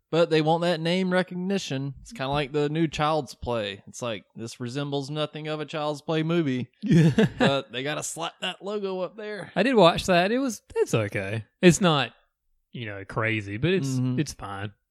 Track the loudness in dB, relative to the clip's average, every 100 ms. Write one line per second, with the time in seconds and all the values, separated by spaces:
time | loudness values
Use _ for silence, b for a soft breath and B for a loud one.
0 | _ 2 4 4 2 2 0 0 0 0
1 | 0 0 -2 -4 -4 -4 -4 -6 -6 -10
2 | -14 -8 -4 -2 -2 0 0 0 0 0
3 | 0 0 -4 -8 -4 -4 -4 -8 -14 -10
4 | -6 -8 -10 -12 -12 -10 -8 -6 -4 -4
5 | -4 -6 -6 -6 -8 -6 -6 -4 -4 -4
6 | -2 0 2 2 2 -2 -4 _ 4 6
7 | 6 6 4 4 2 2 -4 -6 -6 -6
8 | -6 -8 -8 -6 -8 -8 -8 -6 -6 -4
9 | -6 -8 -10 -10 -6 0 4 6 6 6
10 | 2 4 4 2 -2 -4 -6 -2 0 0
11 | -2 -4 -4 -6 -8 4 6 6 4 2
12 | -2 -8 _ _ _ _ _ -10 -8 -10
13 | -8 -2 0 0 -4 -2 0 0 0 -2
14 | 0 0 -4 -6 -10 -8 -10 -12 _